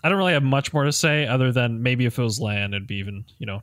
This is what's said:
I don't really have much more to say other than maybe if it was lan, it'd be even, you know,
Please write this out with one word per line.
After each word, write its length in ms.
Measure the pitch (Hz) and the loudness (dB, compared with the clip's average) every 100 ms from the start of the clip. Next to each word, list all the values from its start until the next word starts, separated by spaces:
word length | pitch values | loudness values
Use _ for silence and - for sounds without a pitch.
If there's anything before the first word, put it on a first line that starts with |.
I 60 | 160 | 0
don't 80 | 196 | 2
really 160 | 185 | 2
have 80 | 151 | 2
much 320 | 135 139 - | 2 2 0
more 100 | 151 | 0
to 80 | 143 | 0
say 340 | 143 160 151 127 | 2 2 2 2
other 260 | 127 127 | 2 2
than 300 | 123 120 113 | 2 0 0
maybe 220 | 123 127 | 0 2
if 140 | 123 131 | 0 0
it 40 | |
was 160 | 120 107 | -2 -2
lan, 360 | 107 101 101 | -2 -2 -2
it'd 120 | 101 98 | -4 -6
be 100 | 101 | -8
even, 280 | 98 101 - - | -8 -10 -14 -12
you 80 | 104 | -8
know, 160 | 98 | -8